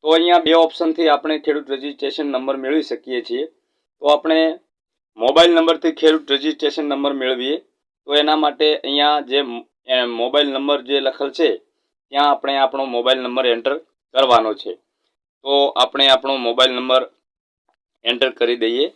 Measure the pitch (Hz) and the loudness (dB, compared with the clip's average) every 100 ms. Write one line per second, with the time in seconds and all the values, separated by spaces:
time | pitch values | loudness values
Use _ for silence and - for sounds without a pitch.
0 | 156 165 175 175 160 165 165 - 170 160 | 4 2 4 2 4 4 4 0 -4 0
1 | 160 147 156 151 156 147 143 135 143 143 | 2 0 0 -4 -2 -4 -4 -8 -8 -8
2 | 139 139 147 131 131 135 131 156 147 120 | -8 -6 -6 -4 -4 -6 -2 -2 -2 -10
3 | - 127 117 120 156 _ _ _ _ _ | -6 -8 -6 -8 -8 _ _ _ _ _
4 | 143 147 160 160 160 156 _ _ _ _ | 0 0 2 2 2 -2 _ _ _ _
5 | _ 110 120 151 170 165 165 160 170 156 | _ -2 2 4 6 6 2 0 -2 2
6 | 156 156 151 139 147 151 147 151 147 139 | 2 2 -2 -4 -2 -2 -4 -4 -6 -4
7 | 139 139 127 131 131 156 _ _ _ _ | -4 -2 -4 -2 -4 -4 _ _ _ _
8 | - 147 151 156 151 147 151 151 139 143 | -2 0 2 2 0 0 0 0 -2 0
9 | 147 151 131 135 135 120 - _ - 127 | 2 0 0 -2 -2 -10 -14 _ -4 -2
10 | 120 117 120 143 147 135 139 143 127 139 | -2 -4 -2 0 0 -2 -2 -4 -2 -2
11 | 135 127 143 139 156 92 _ _ _ _ | -2 -4 -8 0 0 0 _ _ _ _
12 | _ 139 147 139 139 139 135 139 135 120 | _ 0 0 0 -2 0 0 -2 -4 -2
13 | 123 131 123 127 127 117 117 143 _ _ | 0 0 -2 -2 0 0 -2 -4 _ _
14 | _ 131 135 117 110 101 104 90 _ _ | _ 0 4 4 2 -6 -10 -14 _ _
15 | _ _ _ _ 135 139 139 - 127 143 | _ _ _ _ -2 2 2 2 -2 2
16 | 139 131 135 135 120 123 131 127 127 127 | 2 2 2 -4 -2 2 2 0 0 0
17 | 123 _ _ _ _ _ _ _ _ _ | 0 _ _ _ _ _ _ _ _ _
18 | 113 120 131 127 120 120 113 120 156 | -6 -2 -2 0 -2 0 -2 -2 -4